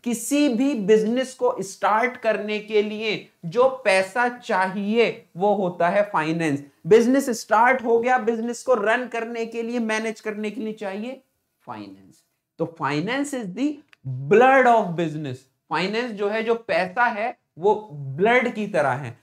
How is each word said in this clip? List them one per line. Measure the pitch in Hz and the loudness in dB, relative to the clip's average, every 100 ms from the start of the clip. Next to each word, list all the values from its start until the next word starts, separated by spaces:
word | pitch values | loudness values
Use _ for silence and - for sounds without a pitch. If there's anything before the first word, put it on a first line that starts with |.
किसी | 240 226 - 285 294 | -4 -6 -2 2 2
भी | 220 269 | 2 0
बिजनेस | 262 190 220 196 247 254 | 0 4 4 4 -2 -4
को | - 247 - | -2 -2 -2
स्टार्ट | 190 - 190 214 247 240 | -8 -2 0 2 0 -2
करने | 226 214 208 214 | -4 -2 -4 -6
के | 214 214 | 0 0
लिए | 208 214 220 180 - _ 170 | 0 -4 -4 -6 -8 _ -6
जो | 190 262 | 2 2
पैसा | 262 208 190 190 247 247 | 2 2 2 2 0 -2
चाहिए | 247 - 196 185 185 202 226 214 - - 165 | -2 -4 -2 -2 -2 -2 2 2 0 -14 -2
वो | 202 | 0
होता | 208 185 175 170 | 2 -2 0 0
है | 196 202 | 2 0
फाइनेंस। | 175 156 165 160 139 - _ 165 | 0 -2 -2 -2 -2 -6 _ 6
बिजनेस | 214 233 269 269 | 6 6 2 0
स्टार्ट | 226 - 214 240 254 | -6 0 2 4 2
हो | 233 233 | 2 0
गया, | 240 254 | 2 0
बिजनेस | 214 226 233 240 | 0 -4 -4 -8
को | - | 0
रन | 247 202 240 247 | 0 2 0 -2
करने | 233 226 233 226 | -6 -8 -8 -8
के | 233 | -6
लिए, | 226 240 | -6 -4
मैनेज | 220 220 220 214 | -2 -2 -4 -8
करने | 214 208 214 | -8 -8 -8
के | 208 | -8
लिए | 220 | -10
चाहिए | 214 202 190 226 262 _ _ _ _ - | -8 -10 -8 -10 -12 _ _ _ _ -16
फाइनेंस। | 110 98 95 95 _ _ _ _ _ | -14 -14 -18 -20 _ _ _ _ _
तो | 160 - | -8 -4
finance | 143 147 180 262 285 | -4 -2 -2 -4 -4
is | 262 202 | -6 -8
the | 185 285 294 _ _ 135 | -4 -4 -4 _ _ -12
blood | 127 139 208 254 269 247 233 | -10 4 6 8 8 6 4
of | 196 | 2
business। | 160 165 151 147 123 _ _ _ | -2 -4 -4 -8 -10 _ _ _
फाइनेंस | 156 185 220 247 | -4 -2 -2 -4
जो | 202 202 | -4 -2
है, | 220 | -2
जो | 226 226 | -2 -2
पैसा | - 170 185 185 240 | 0 0 0 0 0
है, | 214 233 - _ - | 0 -6 -8 _ -2
वो | 185 214 214 | 0 0 -2
ब्लड | 147 135 135 208 240 247 | -12 -10 0 2 2 0
की | 214 208 | -4 -4
तरह | 165 139 | 0 0
है। | 127 135 113 | -2 -8 -14